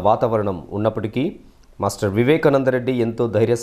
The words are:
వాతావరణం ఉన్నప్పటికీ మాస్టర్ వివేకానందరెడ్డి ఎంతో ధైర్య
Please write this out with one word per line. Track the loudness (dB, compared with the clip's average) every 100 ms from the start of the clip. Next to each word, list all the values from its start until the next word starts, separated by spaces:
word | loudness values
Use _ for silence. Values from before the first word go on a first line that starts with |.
వాతావరణం | 4 2 0 -2 -2 -6 -8 -4
ఉన్నప్పటికీ | -2 -2 -4 -4 -4 -6 -18 _ _ -6
మాస్టర్ | -4 -2 -2 2
వివేకానందరెడ్డి | 4 4 4 2 2 0 0 -2
ఎంతో | -2 -2 -2
ధైర్య | 2 2 0